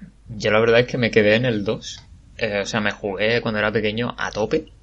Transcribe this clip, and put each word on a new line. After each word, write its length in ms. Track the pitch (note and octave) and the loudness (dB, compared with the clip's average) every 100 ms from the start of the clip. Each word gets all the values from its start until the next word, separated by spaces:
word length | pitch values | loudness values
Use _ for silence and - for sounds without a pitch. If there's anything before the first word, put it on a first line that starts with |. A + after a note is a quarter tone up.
| - - - | -20 -20 -16
Yo 220 | G#2+ G#2 | -4 2
la 80 | G#2+ | 4
verdad 220 | A2+ A#2 | 6 4
es 60 | B2 | 4
que 100 | C3+ | 0
me 140 | A2+ | 2
quedé 240 | A2+ G#2 A2 | 4 4 4
en 100 | B2+ | 2
el 180 | G#2+ G2 | -2 -4
dos. 360 | - - - - - - - | -6 -10 -16 -20 -20 -20 -8
Eh, 220 | A2+ G2+ | -4 -2
o 40 | G2 | -2
sea, 140 | A#2 | -2
me 100 | G#2 | -2
jugué 500 | - G#2 F#2 G#2+ A#2 | -4 -6 -2 0 0
cuando 180 | A2+ G#2+ | 0 -2
era 120 | G#2+ | 0
pequeño 440 | G#2+ G#2+ G#2+ A#2+ - | 0 -2 -2 -4 -4
a 140 | F#2 | -6
tope 360 | G#2 A2 D#3 D#3 - | -4 -2 -2 -4 -16